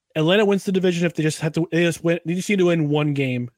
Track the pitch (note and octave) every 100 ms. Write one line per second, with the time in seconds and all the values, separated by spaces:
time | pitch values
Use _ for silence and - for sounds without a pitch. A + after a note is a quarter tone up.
0 | _ D#3+ D#3 G3+ G3+ G3 G3+ F#3 F#3 E3+
1 | E3+ - D#3 - D#3 D#3+ E3+ D#3+ E3+ D#3
2 | E3+ E3+ D#3+ F3+ G3 G3+ F3 E3+ D3 D3+
3 | D3 C#3 C3+ B2 B2